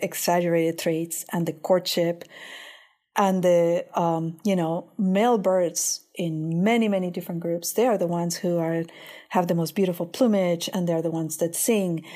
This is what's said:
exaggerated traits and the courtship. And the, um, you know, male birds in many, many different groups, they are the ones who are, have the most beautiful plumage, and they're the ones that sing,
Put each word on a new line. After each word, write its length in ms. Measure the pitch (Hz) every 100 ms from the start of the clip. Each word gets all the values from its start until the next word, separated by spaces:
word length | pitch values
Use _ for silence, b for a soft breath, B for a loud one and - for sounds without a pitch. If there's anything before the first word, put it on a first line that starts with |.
exaggerated 760 | - - - 175 175 170 165 165
traits 480 | 175 160 165 - -
and 160 | 180 165
the 60 |
courtship. 720 | 151 - 185 180 - 170 170 - B B B B B B B B -
And 280 | 196 185
the, 420 | 180 175 170 175 -
um, 440 | - 170 165 165 165
you 120 | 214 185
know, 360 | 160 170 - -
male 400 | 190 190 240 233
birds 640 | 190 185 175 - - - _ -
in 480 | 170 156 160 165
many, 240 | 202 233 220
many 240 | 196 180
different 300 | 180 175 170
groups, 320 | 170 170 170
they 120 | - 262
are 100 | 202
the 100 | 175
ones 300 | 170 170 -
who 200 | 180 170
are, 260 | 165 165 165 B B B B
have 180 | 190 175
the 80 | 170
most 200 | 160 -
beautiful 300 | 185 170 170
plumage, 600 | - 254 202 180 170 -
and 140 | 190 170
they're 140 | 165
the 100 | 165
ones 260 | 165 160 -
that 180 | 170 170
sing, 480 | - 214 180 165 -